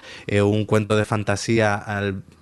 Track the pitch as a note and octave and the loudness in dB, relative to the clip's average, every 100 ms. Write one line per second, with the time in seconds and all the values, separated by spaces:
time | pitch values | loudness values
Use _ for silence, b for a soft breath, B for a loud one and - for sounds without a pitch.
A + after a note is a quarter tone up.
0 | B B - G2+ G2+ G#2+ G2+ G#2+ G#2 G#2+ | B B -2 2 4 2 2 0 2 0
1 | G#2 G#2+ G2+ G2+ - A#2 G#2+ G#2 A2+ G2+ | 0 -2 -2 -2 0 2 2 0 -4 -4
2 | G2+ F#2+ - - | -4 -6 -10 -20